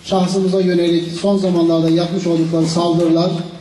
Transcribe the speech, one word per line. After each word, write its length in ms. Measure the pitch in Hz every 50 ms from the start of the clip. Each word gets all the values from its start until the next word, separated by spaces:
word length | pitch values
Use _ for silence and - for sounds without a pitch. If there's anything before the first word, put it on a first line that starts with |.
| -
şahsımıza 580 | - 196 190 180 170 170 196 190 185 180 196
yönelik 500 | 185 180 180 170 170 170 170 165 165 - - -
son 160 | - 202 202
zamanlarda 520 | 190 185 185 180 170 165 165 165 165 160 165
yapmış 380 | 165 170 175 165 175 196 165
oldukları 380 | 175 170 160 165 165 165 165 160
saldırılar 680 | 160 - 175 175 175 165 170 175 165 165 165 175 185 165 165 - - - -